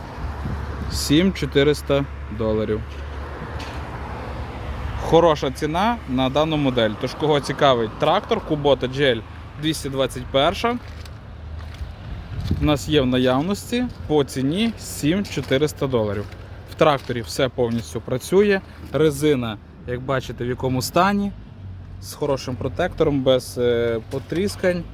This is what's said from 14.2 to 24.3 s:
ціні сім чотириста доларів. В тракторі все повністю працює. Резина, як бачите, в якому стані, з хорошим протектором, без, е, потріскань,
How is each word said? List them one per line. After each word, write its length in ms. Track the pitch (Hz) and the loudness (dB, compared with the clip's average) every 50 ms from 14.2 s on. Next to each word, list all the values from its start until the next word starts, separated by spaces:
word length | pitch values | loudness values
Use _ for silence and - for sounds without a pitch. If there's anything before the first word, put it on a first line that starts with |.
| 139 | 2
ціні 480 | 135 - 135 127 139 156 190 226 233 220 - | 2 0 -2 0 0 0 2 0 0 -2 -4
сім 460 | - - - - - 143 170 202 196 | -10 -10 -8 -2 0 2 2 2 0
чотириста 640 | - - - 131 - - 135 151 147 - - 151 | -2 -4 -6 -2 0 2 2 2 0 0 -2 -2
доларів. 380 | 135 127 120 110 104 101 104 101 92 - - - - - - - - - | 0 2 2 2 2 0 -2 -4 -6 -10 -14 -14 -14 -14 -16 -14 -14 0
В 20 | |
тракторі 460 | - 165 156 147 135 - - 123 120 | 4 4 4 4 2 0 -4 -4 -4
все 280 | 113 - - - 143 127 | -4 -4 0 0 0 0
повністю 520 | - - 123 117 117 117 110 - - 120 | 2 2 2 2 2 0 -2 -4 -6 -8
працює. 600 | - - 131 131 - - - 190 208 208 196 190 - - - - - - - | -4 -2 -4 -4 0 2 4 6 6 6 4 2 0 -4 -12 -16 -12 -4 0
Резина, 640 | 139 156 160 143 135 147 151 147 127 120 113 107 104 - - - - - | 4 4 4 4 4 4 4 4 4 2 -2 -4 -6 -10 -16 -18 -14 -8
як 140 | - 123 123 | -8 -6 -6
бачите, 440 | 127 131 139 131 - - 123 - 120 | -2 -2 -2 -2 -2 -4 -6 -4 -4
в 40 | 123 | -4
якому 340 | 127 120 - 131 131 127 127 | -2 -2 0 0 0 0 0
стані, 500 | - - 170 175 196 202 202 202 202 190 - - - - - - - - - - - - - | 0 2 4 4 4 4 2 0 -2 -4 -8 -12 -16 -16 -16 -14 -14 -14 -14 -14 -14 -14 -14
з 120 | - - - | -12 -14 -8
хорошим 440 | - 151 143 139 131 - - 127 | -4 -2 -2 -2 -2 -2 -4 -6
протектором, 640 | - - 135 - - 170 180 175 - 165 151 143 139 | -4 -4 -4 -2 -2 -2 -2 0 2 2 2 2 4
без, 380 | 127 131 131 127 123 - - 131 | 4 4 4 4 2 -2 -2 0
е, 420 | 123 120 120 117 117 117 117 113 110 - | 2 4 4 4 2 2 0 -2 -4 -4
потріскань, 760 | - 135 - - | -6 -8 -6 -4